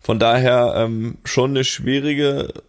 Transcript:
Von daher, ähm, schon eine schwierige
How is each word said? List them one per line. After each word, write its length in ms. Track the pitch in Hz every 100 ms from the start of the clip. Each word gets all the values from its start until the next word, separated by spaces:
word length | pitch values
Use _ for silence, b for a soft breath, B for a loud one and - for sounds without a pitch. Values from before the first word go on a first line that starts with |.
Von 180 | - 113
daher, 560 | 117 120 127 123 120 -
ähm, 420 | 113 113 113 -
schon 280 | - - 127
eine 120 | 135
schwierige 840 | 131 - 131 139 143 143 143 139 - -